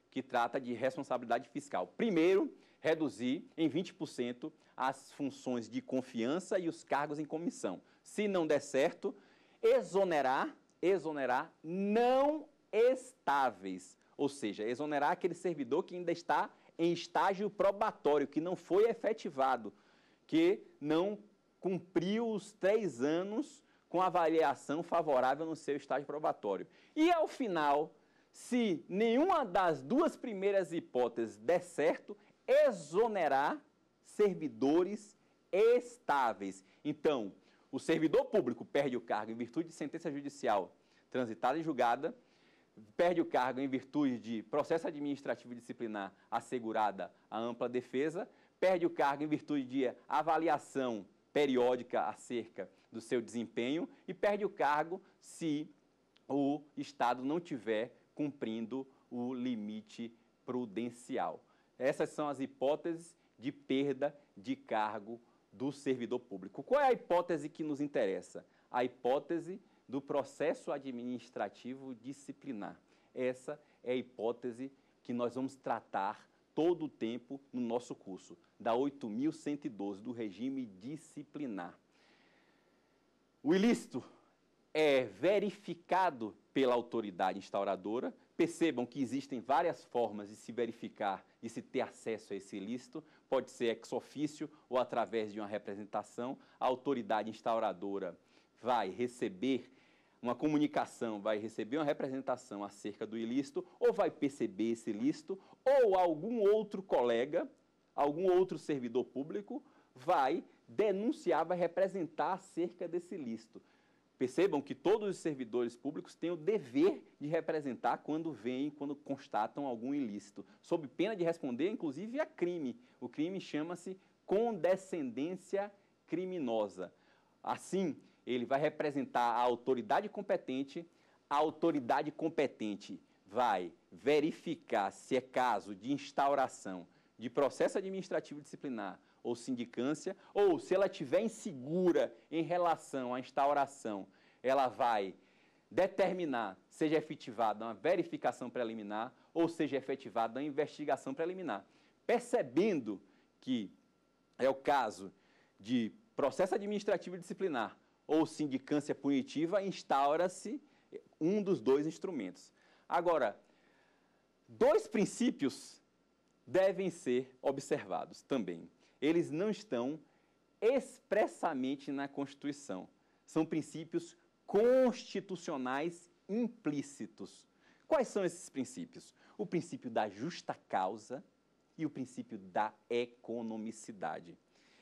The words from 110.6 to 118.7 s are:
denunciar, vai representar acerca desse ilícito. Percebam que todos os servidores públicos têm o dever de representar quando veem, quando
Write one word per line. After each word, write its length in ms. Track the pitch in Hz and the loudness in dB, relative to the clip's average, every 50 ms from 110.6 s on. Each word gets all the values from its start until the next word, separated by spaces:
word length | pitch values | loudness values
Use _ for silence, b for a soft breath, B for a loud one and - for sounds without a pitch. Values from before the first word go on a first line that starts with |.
| B | B
denunciar, 800 | - 117 117 208 214 185 190 214 247 320 - - 180 156 147 165 | -6 0 2 2 2 2 2 0 -2 -2 -2 0 0 2 2 2
vai 140 | 165 180 | 0 0
representar 800 | 175 180 170 170 180 190 190 170 196 165 151 - - 147 160 190 | 0 0 0 2 2 0 0 0 -2 -4 -4 -2 -2 -2 -2 -2
acerca 520 | 180 - - - 165 175 175 175 - 185 | -4 -8 -8 -4 -4 -4 -2 -4 -6 -8
desse 280 | 165 165 175 175 - 208 | -6 -6 -6 -6 -6 -10
ilícito. 460 | 180 139 117 113 110 - _ - 95 - b b b b b b b b b b | -8 -6 -6 -8 -8 -10 _ -20 -20 -20 b b b b b b b b b b
Percebam 440 | - 131 127 - - 175 202 156 143 | -2 -2 0 2 4 2 4 2 0
que 140 | 135 - 123 | -2 -4 -6
todos 360 | - - 170 214 226 214 196 | -2 2 2 2 2 2 -2
os 40 | 175 | -4
servidores 640 | - - 165 147 131 127 110 110 123 120 117 120 | -4 -4 -4 -4 -4 -6 -4 -2 0 0 -2 -4
públicos 360 | - - 139 156 185 180 - - | -6 -8 -8 -8 -8 -10 -12 -10
têm 160 | - - 165 | -6 -4 -4
o 60 | 175 | -4
dever 640 | 165 151 175 226 202 147 123 117 139 233 403 311 - - B B B | -4 -2 0 0 0 -2 0 2 4 4 4 4 0 -6 B B B
de 60 | 139 147 | -4 -2
representar 720 | 165 190 - - 160 156 143 139 117 113 - 120 139 156 | -2 -2 0 0 -2 -2 -2 -4 -4 -2 0 0 -2 -2
quando 340 | - - 147 160 165 165 143 | -2 -4 -2 -2 -2 -4 -6
veem, 360 | 107 104 123 127 127 143 | -6 -4 -4 -2 -2 -2
quando 240 | 151 | -4